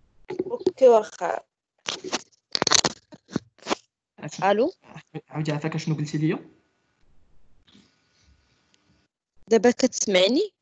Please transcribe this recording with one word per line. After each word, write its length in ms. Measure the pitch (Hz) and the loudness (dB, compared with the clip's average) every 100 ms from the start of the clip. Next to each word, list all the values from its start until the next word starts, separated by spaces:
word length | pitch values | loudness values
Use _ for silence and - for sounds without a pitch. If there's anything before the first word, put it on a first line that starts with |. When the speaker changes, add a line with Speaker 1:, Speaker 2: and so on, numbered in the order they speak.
| _ _ - 370 381 | _ _ -14 -8 -6
Speaker 1:
اوكي، 420 | 480 370 - 262 | -4 -4 4 8
واخا. 520 | 226 214 - 170 - - _ _ _ - - - - - _ _ - - - - - _ - _ - - _ - - _ _ _ _ 151 - | 8 4 -8 -6 -6 -10 _ _ _ -12 -10 -8 -10 -10 _ _ -4 0 0 0 -6 _ -20 _ -10 -10 _ -8 -8 _ _ _ _ -14 -4
الو. 300 | 185 208 294 - _ 160 - 156 - | 0 2 0 -2 _ -20 -16 -16 -10
Speaker 2:
عاودي 220 | 147 156 | -6 -4
عافاك، 260 | 147 156 160 | -4 -4 -6
شنو 180 | 165 151 | -4 -4
قلتي 220 | 147 151 | -2 -2
ليا؟ 220 | 156 208 - _ _ _ _ _ _ - _ - - - _ _ _ _ _ _ _ _ _ _ _ _ _ _ _ _ _ _ - | -2 -2 -8 _ _ _ _ _ _ -20 _ -20 -20 -20 _ _ _ _ _ _ _ _ _ _ _ _ _ _ _ _ _ _ 0
Speaker 1:
دابا 240 | 220 240 | 2 2
كتسمعني؟ 800 | - 254 - - 185 190 269 415 _ | 0 -2 -2 0 2 2 0 -2 _